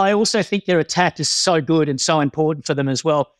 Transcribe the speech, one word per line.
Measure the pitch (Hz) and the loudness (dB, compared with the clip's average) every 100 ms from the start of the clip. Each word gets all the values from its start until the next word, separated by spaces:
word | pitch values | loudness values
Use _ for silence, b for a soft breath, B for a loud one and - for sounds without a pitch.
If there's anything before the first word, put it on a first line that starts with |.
| 196 | 2
I | |
also | 208 214 220 | 2 0 0
think | 180 208 - | -2 -4 0
their | 175 | 0
attack | 147 175 180 - | 0 0 0 0
is | 147 | -4
so | - - 165 | -2 0 0
good | 139 160 151 | 2 0 0
and | 131 | -2
so | - 160 | 0 0
important | 143 - 156 156 - | 0 0 -2 -2 -4
for | |
them | 143 139 | -2 -2
as | 127 | -2
well. | 160 151 139 _ | -2 -2 -2 _